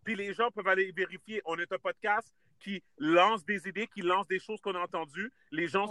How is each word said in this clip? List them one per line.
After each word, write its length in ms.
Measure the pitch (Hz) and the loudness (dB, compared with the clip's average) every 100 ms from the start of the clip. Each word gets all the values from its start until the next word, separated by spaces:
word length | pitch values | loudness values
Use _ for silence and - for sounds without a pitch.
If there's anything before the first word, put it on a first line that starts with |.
| - | -6
Puis 100 | 220 | -4
les 180 | 202 | -4
gens 160 | 190 233 | 0 0
peuvent 160 | 214 190 | 0 2
aller 240 | 190 190 | 4 2
vérifier. 480 | 180 180 180 - 214 | 0 -4 -6 -10 -8
On 160 | 160 165 | -4 -4
est 100 | 175 | -4
un 40 | 185 | -4
podcast 560 | 190 - 214 214 - _ _ _ | -4 -4 0 0 -2 _ _ _
qui 200 | - 190 - - | -10 -10 -10 -4
lance 460 | 151 170 190 220 | 4 6 6 4
des 240 | 160 202 185 | -2 -4 -4
idées, 200 | 175 226 | -8 -8
qui 140 | 208 | -4
lance 240 | 175 185 196 | 0 2 2
des 120 | 185 | -4
choses 220 | - 214 | -4 -8
qu'on 140 | 202 180 | -6 -4
a 40 | |
entendues. 540 | 175 180 160 151 220 - _ | -4 -6 -8 -8 -10 -10 _
Les 160 | 156 170 | -4 0
gens, 180 | 190 208 | 0 0